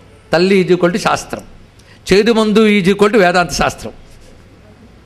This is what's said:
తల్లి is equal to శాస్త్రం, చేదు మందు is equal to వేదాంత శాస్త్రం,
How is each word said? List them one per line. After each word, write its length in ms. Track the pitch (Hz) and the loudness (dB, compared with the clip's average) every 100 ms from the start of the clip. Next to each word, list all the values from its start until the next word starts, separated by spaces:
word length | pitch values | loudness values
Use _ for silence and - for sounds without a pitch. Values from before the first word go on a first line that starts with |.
| - - - | -20 -20 -4
తల్లి 320 | 160 185 196 | -2 2 2
is 120 | 170 175 | 0 0
equal 160 | 175 | 0
to 80 | 185 | -2
శాస్త్రం, 420 | 156 143 - 104 - - - _ - - - | -4 -6 -8 -16 -16 -20 -20 _ -20 -14 -2
చేదు 200 | 185 220 | 0 2
మందు 360 | 226 214 208 220 | 0 0 2 2
is 180 | 208 175 | 2 0
equal 260 | 196 208 | 0 2
to 60 | 214 | 2
వేదాంత 320 | 180 180 170 | 2 0 -2
శాస్త్రం, 420 | - 139 - 110 - - - - - - - - - - - | -4 -6 -6 -14 -18 -20 -20 -20 -20 -20 -20 -20 -20 -20 -20